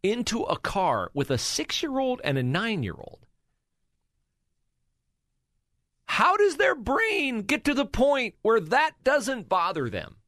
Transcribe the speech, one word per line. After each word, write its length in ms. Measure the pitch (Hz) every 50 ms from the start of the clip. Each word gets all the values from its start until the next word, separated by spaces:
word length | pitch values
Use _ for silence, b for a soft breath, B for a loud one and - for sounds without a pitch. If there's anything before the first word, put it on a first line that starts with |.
| -
into 380 | 190 220 247 240 - 220 - -
a 140 | - -
car 540 | - - - - 196 185 160 123 104 90 - -
with 160 | 143 170 -
a 80 | 135
six-year-old 840 | 123 - - - - 311 - - - - 302 262 269 269 254 254 254 -
and 140 | 143 135
a 60 | 135 123
nine-year-old, 800 | 123 135 175 214 226 220 175 117 92 78 - - - - _ - _ _ _ _ _ _ _ _ _ _ _ _ _ _ _ _ _ _ _ _ _ _ _ _ _ _ _ _ _ _ _ _ _ _ _ _ _ _ _ _ _ _ _ _ _ _ _ _ _ _ _ _ _ _ _ _
how 300 | - - 180 220 349 381
does 220 | 415 415 392 294
their 180 | 294 415 523 494
brain 640 | 277 202 208 269 359 453 440 427 - 294 269 247 220
get 220 | 196 - 294 294 -
to 80 | 294 285
the 120 | 262 277
point 500 | - - 214 254 285 285 269 247 202 - _
where 180 | - 214 226 226
that 320 | 175 156 - - 311 311 - _ _
doesn't 440 | 262 285 294 214 233 269 233 185
bother 420 | - 185 185 165 180 190 160 131 117
them? 280 | 90 92 78 - - _ _